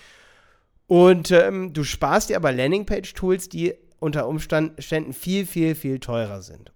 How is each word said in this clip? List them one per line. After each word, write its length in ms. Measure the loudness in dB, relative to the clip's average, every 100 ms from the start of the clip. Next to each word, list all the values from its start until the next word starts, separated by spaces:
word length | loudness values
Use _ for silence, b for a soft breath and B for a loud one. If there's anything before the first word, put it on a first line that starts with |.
| b b b b b b b _ 2
Und, 440 | 8 8 8 6
ähm, 420 | 4 4 0 -6
du 100 | -6
sparst 460 | -6 -2 0 0 0
dir 80 | -2
aber 140 | 0
Landingpage-Tools, 1000 | 0 0 0 -2 -6 -6 -6 -2 -2 -4
die 240 | -4 -4 -4 _ -8
unter 280 | -4 -4 -4
Umständen 840 | -4 -2 -2 -2 -6 -6 -6 -6
viel, 340 | -10 -4 -4 -4
viel, 300 | -2 -2 -2
viel 240 | -6 -6
teurer 420 | -6 -6 -6 -8
sind. 300 | -16 -20 -20